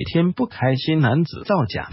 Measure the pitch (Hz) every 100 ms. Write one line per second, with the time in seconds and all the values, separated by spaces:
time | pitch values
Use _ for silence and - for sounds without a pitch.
0 | 65 165 175 180 240 - 131 131 - 160
1 | 127 139 170 - - 190 107 76 -